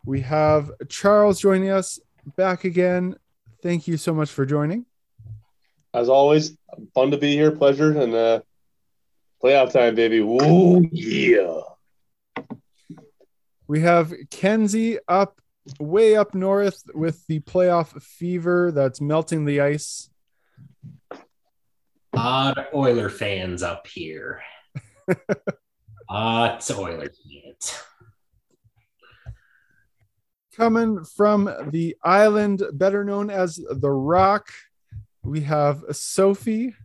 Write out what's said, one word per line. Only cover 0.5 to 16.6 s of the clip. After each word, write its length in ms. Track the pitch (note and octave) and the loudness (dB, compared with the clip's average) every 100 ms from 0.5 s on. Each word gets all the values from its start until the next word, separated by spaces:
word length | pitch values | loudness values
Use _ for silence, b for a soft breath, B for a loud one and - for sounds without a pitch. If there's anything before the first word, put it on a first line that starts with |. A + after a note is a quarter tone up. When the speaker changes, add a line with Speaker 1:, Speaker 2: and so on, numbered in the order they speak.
| D3+ D3 - C3+ | 2 0 -14 -14
Speaker 1:
Charles 500 | - G3+ G#3 G#3 G3 | -2 2 4 4 4
joining 300 | G3+ F#3+ F#3+ | 2 2 2
us 280 | G3 F#3 - _ _ - - | -2 -4 -14 _ _ -12 -2
back 300 | F#3+ F3+ F#3+ | -2 0 -2
again. 500 | F3 F3+ F3+ F3+ - _ _ _ _ | 0 0 0 -2 -8 _ _ _ _
Thank 240 | F3 F3 E3 | -4 -4 -4
you 80 | D#3+ | -4
so 180 | - | -2
much 160 | D#3+ D3+ | -2 -4
for 160 | - C3+ | -4 -2
joining. 400 | D3 D3 G#3+ B3 _ _ _ A2 G#2+ _ _ _ _ _ | -2 -2 -6 -10 _ _ _ -20 -20 _ _ _ _ _
Speaker 2:
As 160 | A#2+ A#2+ | -2 4
always, 480 | C3+ C#3+ D3+ D#3 - _ - - | 4 6 4 0 -12 _ -20 -4
fun 180 | B2+ C#3 | 0 0
to 60 | C#3+ | 0
be 180 | D3 C#3+ | 0 2
here, 160 | D3+ | 2
pleasure, 460 | D3+ C#3 C#3 D#3 D3+ | 4 2 4 0 2
and, 160 | B2 | 0
uh, 280 | A2+ A2+ A2+ _ _ _ _ _ _ _ _ _ _ | 0 2 0 _ _ _ _ _ _ _ _ _ _
playoff 300 | B2+ C#3 B2+ | 2 4 4
time, 240 | C3+ A#2+ A2+ | 2 2 2
baby. 220 | A#2 A2+ | 2 2
Ooh, 680 | G#2+ A#2+ D3+ F3 F3+ F3+ E3 | 2 2 4 6 6 6 4
yeah. 720 | D#3+ - - C3+ A2 F2+ D#2+ - - _ _ _ _ _ - - - _ _ _ - _ _ _ _ _ _ - | 0 -4 -2 4 4 2 -6 -12 -20 _ _ _ _ _ -18 -16 -18 _ _ _ -20 _ _ _ _ _ _ -6
Speaker 1:
We 140 | D3+ | 0
have 340 | E3+ E3+ D#3+ - - | 2 2 0 -8 -18
Kenzie 680 | - F#3+ A3 G#3+ A3 A3+ A3+ - | -2 0 2 0 0 -2 -4 -2
up, 320 | F3+ G3 _ _ _ - C3+ | 0 0 _ _ _ -20 -12
way 380 | D3+ F#3+ A3 G#3+ | -2 2 4 4
up 180 | G#3 F#3+ | 2 -2
north 480 | F#3+ G3 | 0 0